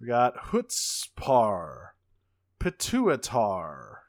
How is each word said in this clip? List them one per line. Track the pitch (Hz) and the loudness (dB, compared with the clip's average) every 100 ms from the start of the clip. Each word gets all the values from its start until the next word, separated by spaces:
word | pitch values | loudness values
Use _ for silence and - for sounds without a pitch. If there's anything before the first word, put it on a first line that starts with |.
We | 117 | -2
got | 120 123 - | 2 2 2
Hutzpar, | - 220 - - - - - - - 127 107 95 80 64 - - _ _ _ _ _ - | -4 -2 -2 -4 -4 -6 -10 -6 2 4 4 2 -6 -12 -18 -20 _ _ _ _ _ -6
Pituitar, | 180 - - 247 226 143 - 123 107 92 80 69 53 - | -4 -4 -2 0 2 0 0 2 2 0 -4 -12 -16 -20